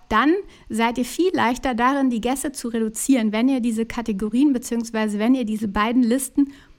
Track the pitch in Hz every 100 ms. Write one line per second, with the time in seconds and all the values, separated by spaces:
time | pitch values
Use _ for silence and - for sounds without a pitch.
0 | - 214 277 392 - - - 220 233 247
1 | 247 - 370 330 226 247 269 233 247 277
2 | 269 233 240 277 302 - 233 226 220 220
3 | - 262 220 220 254 269 233 220 226 -
4 | 233 196 214 233 294 247 - 233 226 220
5 | 214 202 226 262 220 220 220 202 220 240
6 | 233 262 269 - 277 - -